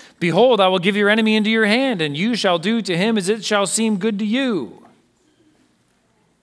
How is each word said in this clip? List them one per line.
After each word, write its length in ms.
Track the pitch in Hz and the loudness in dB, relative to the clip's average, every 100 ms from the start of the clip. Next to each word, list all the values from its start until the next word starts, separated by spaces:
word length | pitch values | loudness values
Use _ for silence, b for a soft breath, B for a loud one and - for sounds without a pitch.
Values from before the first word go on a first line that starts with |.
| B B | B B
'Behold, 400 | 170 165 254 214 | -2 2 4 4
I 80 | 185 | 4
will 120 | 185 | 2
give 160 | 180 202 | 0 2
your 140 | 202 | 2
enemy 260 | 220 220 214 | 2 2 2
into 160 | 208 | 2
your 160 | 226 208 | 0 2
hand, 340 | 233 269 202 | 0 0 -2
and 160 | 156 143 | -4 -2
you 180 | 220 233 | -2 0
shall 220 | 196 175 | 0 0
do 240 | 180 233 | 0 -2
to 160 | 196 165 | -2 -2
him 180 | 214 220 | 0 0
as 140 | 180 | -2
it 160 | 226 - | -4 -2
shall 220 | 208 196 | -2 0
seem 300 | - 220 202 | -2 -2 -2
good 200 | 220 202 | -2 -2
to 80 | 214 | -2
you.'" 640 | 247 269 180 104 - - _ _ _ _ _ _ _ _ _ _ _ _ _ _ _ | -2 -2 -4 -6 -14 -20 _ _ _ _ _ _ _ _ _ _ _ _ _ _ _